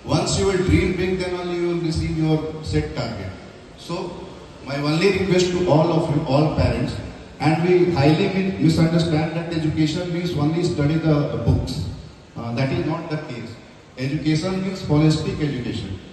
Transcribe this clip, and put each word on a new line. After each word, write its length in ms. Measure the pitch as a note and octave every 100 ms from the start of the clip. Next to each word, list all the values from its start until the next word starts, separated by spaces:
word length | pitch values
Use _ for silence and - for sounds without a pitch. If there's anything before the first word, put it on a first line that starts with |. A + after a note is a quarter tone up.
Once 360 | A#2+ D3 - E3+
you 60 | G3
will 160 | F#3 -
dream 260 | D#3+ F3+ E3+
big, 240 | F3+ F#3
then 160 | F3+ F3+
only 180 | F3+ F3
you 100 | F3
will 160 | E3+ D#3
receive 280 | D#3 D#3+ D#3+
your 200 | D#3 D#3 - -
set 320 | - D3+ D3 -
target. 360 | A#2+ G#2+ F#2+ - - - - -
So 180 | - F3 F#3+ - - - - - B2+
my 120 | C#3+
only 320 | D3 D#3+ G3 F#3+
request 320 | F#3+ F3+ F3+
to 80 | F3 -
all 180 | D3+ E3 -
of 60 | - D3
you, 60 | -
all 300 | C3+ D#3 -
parents, 400 | - A#2 A2+ - - - - -
and 160 | D3 E3
we 100 | F3 F3+ E3+
highly 360 | C#3 D3 D#3+ G3 F#3+
mi-, 220 | F#3+ - D3+
misunderstand 680 | D#3+ E3 E3+ D#3+ D3+ D#3+ E3
that 160 | -
education 600 | D#3+ D3+ D#3 D3+ F3+ F3
means 180 | E3+ F3 D3 D3
only 180 | E3
study 320 | F3 D3 D3 D#3+
the 200 | D#3+ D3 C#3+ A#2 A2+
books. 280 | - - - - - - - - -
Uh, 160 | A#2 A#2
that 160 | C3+
is 140 | F3 D3
not 240 | D#3+ -
the 40 | D3+ -
case. 200 | A#2 A2 - - - - -
Education 640 | C3 D3+ D3+ D#3 F#3 F#3+
means 180 | F#3+ F#3+
holistic 580 | C3 D3 D#3 D3+ B2+ B2+
education. 580 | D3 B2 A2+ G2 F#2+ F#2+ -